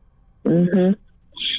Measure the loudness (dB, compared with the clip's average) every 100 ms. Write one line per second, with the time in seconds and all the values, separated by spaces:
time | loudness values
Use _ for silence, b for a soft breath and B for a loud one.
0 | _ _ _ _ -2 0 2 2 0 -2
1 | -8 _ _ B B